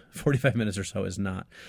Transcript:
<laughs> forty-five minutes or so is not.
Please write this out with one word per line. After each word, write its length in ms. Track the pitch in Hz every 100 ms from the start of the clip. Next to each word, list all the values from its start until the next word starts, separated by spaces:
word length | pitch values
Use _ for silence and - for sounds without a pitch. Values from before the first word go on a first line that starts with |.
<laughs> 60 | -
forty-five 460 | - 151 135 135 117
minutes 220 | 107 95
or 60 |
so 200 | 92 104
is 140 | 95 92
not. 280 | 98 95 - -